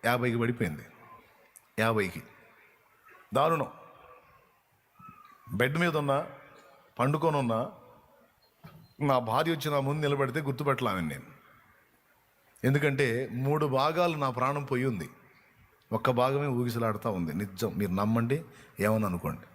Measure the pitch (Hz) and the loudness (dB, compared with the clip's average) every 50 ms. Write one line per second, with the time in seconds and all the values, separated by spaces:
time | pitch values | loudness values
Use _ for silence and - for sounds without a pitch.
0 | - 113 120 123 120 123 117 117 117 117 120 - 113 85 76 71 - - - - | 2 2 0 2 2 0 0 0 0 0 0 -2 -2 -4 -4 -8 -12 -18 -20 -20
1 | - - - - - - - _ - _ _ - _ _ _ - 110 113 113 107 | -20 -20 -20 -20 -20 -20 -20 _ -20 _ _ -20 _ _ _ 0 0 2 2 2
2 | 101 92 - 80 - - - - - - - - - _ _ _ _ _ _ _ | 0 -2 -4 -10 -14 -16 -20 -20 -20 -20 -20 -20 -20 _ _ _ _ _ _ _
3 | _ - - - - _ - 123 143 165 165 156 135 - - - - - - - | _ -20 -20 -20 -16 _ 2 2 4 4 4 2 -2 -4 -6 -18 -20 -20 -20 -20
4 | - - - - _ - - - _ _ _ _ _ _ _ _ _ _ _ _ | -20 -20 -20 -20 _ -20 -20 -20 _ _ _ _ _ _ _ _ _ _ _ _
5 | - - - - - - - _ - - 123 175 123 135 143 165 175 175 151 156 | -20 -20 -20 -20 -20 -20 -20 _ -14 -8 -2 0 0 0 2 0 0 0 0 0
6 | 147 139 135 139 165 - - - - - - - - - - - - _ _ - | 0 0 0 0 -2 -4 -12 -18 -20 -20 -20 -20 -20 -20 -20 -20 -20 _ _ -2
7 | 120 135 147 156 151 165 151 143 131 117 113 110 123 196 - - - - - - | 0 0 2 2 2 2 2 2 0 0 0 0 -2 -4 -8 -16 -20 -20 -20 -20
8 | - _ - - - _ _ _ _ _ _ _ - - - - - - _ - | -20 _ -20 -20 -20 _ _ _ _ _ _ _ -20 -20 -20 -20 -20 -20 _ -2
9 | 143 143 135 127 120 113 113 131 156 165 165 151 135 156 147 143 135 135 147 156 | 2 2 4 2 2 2 0 0 2 0 0 -2 -2 -2 -2 0 0 0 -2 0
10 | 151 143 143 139 139 131 123 160 151 139 139 - 151 143 135 127 131 113 98 92 | 0 0 0 0 0 -2 -2 -4 -4 -4 -4 -2 0 -2 0 0 0 -2 0 0
11 | 85 78 69 69 - - - - - - - - _ _ _ _ _ _ _ _ | -2 -4 -6 -8 -12 -18 -20 -20 -20 -20 -20 -20 _ _ _ _ _ _ _ _
12 | _ _ _ _ _ _ _ _ _ _ _ - - 127 135 147 143 147 139 135 | _ _ _ _ _ _ _ _ _ _ _ -2 0 2 2 4 2 2 2 4
13 | 147 123 113 123 135 117 101 120 131 139 147 156 151 147 127 131 135 151 160 170 | 2 2 2 0 -2 -4 -4 -4 0 0 2 2 0 0 2 2 2 2 2 2
14 | 175 175 165 151 143 135 123 123 127 131 143 147 143 131 135 123 127 135 117 95 | 0 0 0 0 -2 -2 0 0 0 0 0 -2 -2 -2 -2 0 0 0 -2 -2
15 | 78 - - - - - - - _ _ _ _ - _ _ _ _ _ 113 110 | -6 -10 -14 -20 -20 -20 -20 -20 _ _ _ _ -20 _ _ _ _ _ -4 0
16 | - 131 127 117 123 131 139 139 143 147 127 120 123 120 117 120 117 113 104 104 | 2 2 4 4 4 2 2 0 0 0 0 0 0 0 0 0 0 0 0 0
17 | - 117 104 92 87 80 76 90 104 98 95 92 120 107 - - 104 95 90 95 | -2 -2 -2 0 -2 -2 -2 -4 -4 -4 -6 -4 -4 -4 -2 0 -2 0 2 0
18 | 101 107 113 117 117 117 135 156 165 - - - - - - - 98 104 110 110 | 2 2 2 2 2 2 0 -2 -4 -10 -18 -20 -20 -20 -6 0 2 2 2 2
19 | 107 98 90 85 - - - - - - - | 2 0 -2 -2 -2 -4 -6 -6 -10 -18 -20